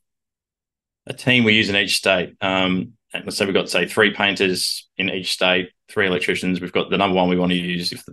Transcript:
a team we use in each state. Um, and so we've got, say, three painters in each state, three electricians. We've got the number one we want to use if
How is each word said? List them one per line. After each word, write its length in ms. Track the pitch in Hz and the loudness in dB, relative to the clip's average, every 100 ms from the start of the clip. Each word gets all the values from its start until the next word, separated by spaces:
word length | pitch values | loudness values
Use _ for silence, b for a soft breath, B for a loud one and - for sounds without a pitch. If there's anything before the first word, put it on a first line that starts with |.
| _ _ _ _ _ _ _ _ _ _ - | _ _ _ _ _ _ _ _ _ _ -16
a 60 | |
team 320 | - - 123 | -6 2 4
we 100 | 113 | 4
use 140 | 107 98 | 4 2
in 80 | 101 | 2
each 200 | 101 - | 0 0
state. 400 | 98 95 85 - | 2 2 0 -4
Um, 520 | 98 95 92 92 - - _ | -2 0 0 -2 -4 -12 _
and 200 | 92 101 | -12 -10
so 120 | 95 | -4
we've 100 | 101 | 0
got, 140 | 95 87 | 0 0
say, 180 | 92 87 | 0 0
three 260 | - 104 | 2 2
painters 760 | 101 101 92 95 90 - - - - | 4 0 2 0 0 -4 -8 -12 -6
in 140 | 95 | -4
each 220 | 95 90 | -4 -6
state, 380 | - 92 90 90 - _ | 0 2 2 -2 -10 _
three 180 | - 98 | -2 0
electricians. 540 | 90 - 90 90 90 | 0 -2 -2 -2 -4
We've 120 | 87 | -4
got 180 | 98 85 | -4 -2
the 60 | 92 | 0
number 180 | 98 92 | 2 2
one 120 | 90 | 2
we 80 | 90 | 2
want 140 | 90 | 2
to 60 | 90 | 0
use 340 | 87 87 85 | -2 -4 -6
if 120 | - - | -8 -14